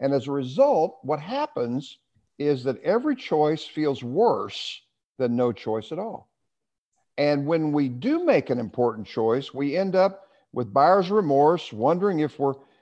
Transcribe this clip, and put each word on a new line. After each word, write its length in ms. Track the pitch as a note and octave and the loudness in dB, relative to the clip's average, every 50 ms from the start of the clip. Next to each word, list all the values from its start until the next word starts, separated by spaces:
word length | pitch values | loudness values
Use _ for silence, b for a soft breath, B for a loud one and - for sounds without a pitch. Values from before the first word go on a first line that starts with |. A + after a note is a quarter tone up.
And 120 | B2+ C#3 | -2 0
as 140 | C#3+ C3 A#2 | 0 0 -2
a 60 | C#3+ | -2
result, 680 | C#3 C#3 B2+ B2+ C3+ G#3+ C#4 D4 A#3+ D#3+ D#3+ - - - | -4 -4 -4 -4 0 2 2 4 4 2 0 0 -2 -10
what 180 | - C3 D3+ D3 | -6 -6 -6 -6
happens 800 | D3+ F#3+ B3+ C#4 D4+ D4 - - A#2+ A#2 B2 C#3 D3 - - _ _ _ _ _ _ _ _ - | -6 -8 -6 -6 -6 -6 -4 -6 -4 -4 -4 -6 -6 -10 -20 _ _ _ _ _ _ _ _ -4
is 260 | C#3+ D3 C#3+ B2+ B2 | 0 0 0 0 0
that 180 | C3+ A#2 - | -4 -4 -2
every 320 | - E3 G3+ A#3+ C#4+ D4+ C4+ | -2 0 0 0 0 -2 -4
choice 500 | - - - D#3+ D3+ D3+ D3+ D#3+ D#3 - | -4 -4 -2 0 2 2 2 0 -2 -6
feels 380 | - - D#3 D3+ C#3+ C3+ - | -10 -6 -2 -2 -2 -2 -4
worse 800 | B2 A#2+ C3 F3+ A#3+ A3 C3 G2 G2+ G2+ - - - - - - _ _ _ _ _ _ _ - | -6 -6 0 2 2 2 2 0 -4 -8 -10 -12 -12 -12 -12 -14 _ _ _ _ _ _ _ -4
than 180 | B2+ A#2+ A#2+ | -2 0 0
no 160 | B2 B2 A#2+ | 2 0 0
choice 400 | A2+ - - A#2 A2 A2 G#2+ - | -2 -4 -6 -4 -4 -4 -6 -8
at 60 | - F3 | -10 -10
all. 320 | G#3+ A3+ - - - _ _ _ _ _ _ _ _ _ _ _ _ _ _ _ _ _ - C#3 | -8 -10 -10 -14 -16 _ _ _ _ _ _ _ _ _ _ _ _ _ _ _ _ _ -4 0
And 280 | D3 D3 D3 C#3+ C#3 | 0 2 2 0 0
when 260 | D3 E3+ E3 D#3 D3+ | 0 0 0 0 0
we 160 | D3 D3 C#3 B2+ | 0 0 0 0
do 360 | A#2+ B2 D#3+ C4 D#4 E4+ F4+ | -2 -4 -2 -2 -2 0 2
make 260 | D#4 A3+ D3 - - | 2 2 2 2 0
an 80 | B2+ A#2+ | -2 -2
important 460 | A2+ G2 - B2+ A#2+ A#2 A2 A2 G2 | -2 -6 -2 0 0 0 0 -4 -10
choice, 460 | - - B2 A2 A2+ A#2 C#3 C3+ - | -8 -4 -2 0 2 2 0 -2 -6
we 240 | - C3 C#3+ C#3+ C#3 | -6 -4 -4 -2 -2
end 200 | F3+ G3 F#3+ F3+ | -2 -2 0 2
up 320 | F#3 F#3+ G3 F#3+ B B B B B B B | 2 2 2 0 B B B B B B B
with 200 | - B2 A#2+ G#2 | -6 -6 -6 0
buyer's 380 | G2+ C3+ D3 E3+ F#3 G3+ F3+ F3 | 2 4 6 6 6 4 4 2
remorse, 600 | G#3 G#3+ F#3 D3 C#3 C#3 D3 D#3 F3 E3 - - | 2 2 2 4 4 6 6 4 4 2 -2 -10
wondering 480 | A#2 G#2+ A#2 D3 E3+ F3+ G3 G#3 F#3 D3+ | -6 0 2 2 2 2 0 0 0 0
if 180 | D3+ C#3+ - - | -2 -2 -2 -2
we're 160 | C#3 C#3 C3 C3+ b b b b | -2 -2 -2 -4 b b b b